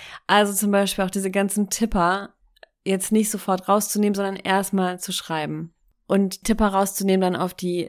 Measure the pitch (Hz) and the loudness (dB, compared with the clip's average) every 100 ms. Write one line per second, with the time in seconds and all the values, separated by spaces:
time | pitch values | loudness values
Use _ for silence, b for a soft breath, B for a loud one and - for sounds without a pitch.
0 | B B B 202 208 196 208 196 190 - | B B B 4 4 2 2 2 2 0
1 | 185 196 190 196 196 208 208 - 220 196 | -2 -2 -2 0 0 0 -2 -2 0 2
2 | 175 196 196 _ _ _ - _ 196 190 | 2 0 -4 _ _ _ -20 _ -2 -2
3 | - 220 214 202 - 185 190 208 208 208 | 2 2 2 -2 -2 -2 2 2 2 0
4 | 208 202 196 196 - 190 190 190 180 180 | 0 0 -2 -4 0 0 0 0 0 -2
5 | - 180 - 160 151 151 165 _ _ _ | -6 -8 -6 -6 -4 -6 -10 _ _ _
6 | - 196 190 - - 214 208 196 196 - | 0 2 2 -2 -2 2 2 2 0 0
7 | 196 190 185 - 180 - 180 175 | 2 2 2 0 -4 -4 -4 -4